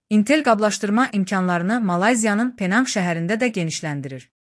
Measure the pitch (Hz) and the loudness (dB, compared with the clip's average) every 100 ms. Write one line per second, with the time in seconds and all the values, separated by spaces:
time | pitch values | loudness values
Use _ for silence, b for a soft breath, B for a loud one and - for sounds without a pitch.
0 | - 214 208 302 285 214 214 202 202 214 | 0 2 4 2 4 2 2 0 0 0
1 | 262 202 185 196 180 175 180 240 202 175 | 0 0 -2 0 0 0 0 0 0 2
2 | 202 247 220 208 247 240 185 208 254 208 | 2 2 2 0 0 -2 0 0 0 0
3 | 180 165 170 220 247 214 165 - 160 143 | -2 -2 -2 -2 -2 -2 -4 -4 -6 -6
4 | 135 131 - _ _ | -8 -12 -16 _ _